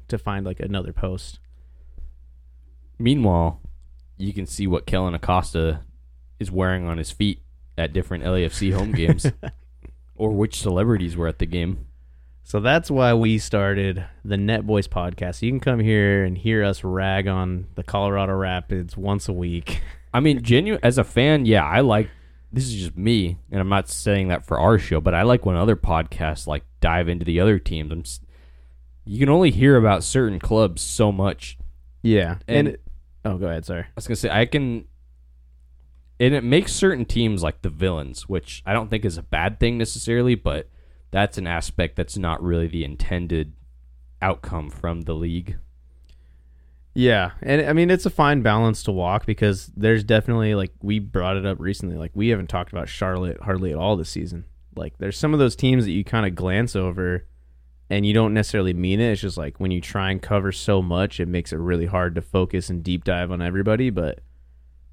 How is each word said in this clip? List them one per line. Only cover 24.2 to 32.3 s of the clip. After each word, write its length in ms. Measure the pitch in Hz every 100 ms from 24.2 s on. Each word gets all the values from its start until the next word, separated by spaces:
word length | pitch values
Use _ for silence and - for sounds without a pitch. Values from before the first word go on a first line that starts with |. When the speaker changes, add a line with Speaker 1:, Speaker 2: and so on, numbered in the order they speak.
| 92
Speaker 2:
that 160 | 87 -
for 120 | -
our 220 | 90 110
show, 220 | - 78
but 120 | 82
I 100 | 85
like 220 | 113 123 101
when 120 | 85
other 180 | 107 101
podcasts, 720 | - 80 76 - 78 73 -
like, 160 | 73 - -
dive 300 | 82 85 85
into 160 | 87 85
the 160 | 85
other 180 | 101 98
teams. 320 | - 82 76
I'm 80 | 82
s-, 220 | - - - - - - - - - -
you 160 | - 107
can 80 | 139
only 240 | 165 170
hear 240 | 87 135 131
about 300 | 110 95 -
certain 340 | 131 117 92
clubs 420 | - 110 104 82
so 300 | - - 107
much. 460 | 95 98 - - - - - - -
Speaker 1:
Yeah. 360 | 113 104 85